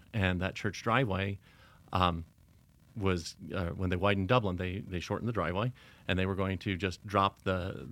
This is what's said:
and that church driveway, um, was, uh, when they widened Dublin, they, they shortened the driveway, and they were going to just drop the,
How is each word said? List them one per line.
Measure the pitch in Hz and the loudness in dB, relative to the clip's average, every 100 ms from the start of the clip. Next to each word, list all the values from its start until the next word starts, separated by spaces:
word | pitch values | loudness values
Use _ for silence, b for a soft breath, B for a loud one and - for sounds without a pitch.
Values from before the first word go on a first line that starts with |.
| - | -8
and | 107 95 90 | 0 2 2
that | 95 - | -2 -2
church | 107 - | -4 -4
driveway, | 117 117 120 92 101 101 b b b b - | 0 2 2 0 -2 -4 b b b b -4
um, | 92 90 85 82 - - - - - - 113 | 2 4 2 -6 -16 -20 -20 -20 -20 -16 -2
was, | 95 87 - - 76 | 0 0 -2 -12 -8
uh, | 90 87 | -4 -4
when | 90 90 | -2 0
they | 90 | 2
widened | 101 98 92 | 2 2 4
Dublin, | 123 101 90 | 4 2 -2
they, | 92 95 - | -4 -6 -6
they | 90 | -6
shortened | - 101 113 | -4 -4 -2
the | |
driveway, | 104 82 92 123 b b b - | -2 0 0 -2 b b b -2
and | 92 | 0
they | 95 | 0
were | |
going | 95 95 92 | 0 -2 -2
to | 104 90 | -2 -2
just | 95 87 104 | -2 -4 0
drop | 98 98 - | 4 4 2
the, | 98 92 92 - 67 | -2 -2 -2 -6 -8